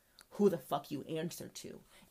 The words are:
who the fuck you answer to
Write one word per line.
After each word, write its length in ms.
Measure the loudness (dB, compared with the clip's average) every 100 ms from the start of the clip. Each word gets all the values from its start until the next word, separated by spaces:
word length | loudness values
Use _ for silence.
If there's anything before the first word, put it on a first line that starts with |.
| _ -20 -10
who 180 | 6 6
the 100 | 6
fuck 320 | 0 -2 -2
you 120 | -8
answer 440 | -4 -4 -4 -6 -12
to 340 | -12 -14 -14 -18 -20 -12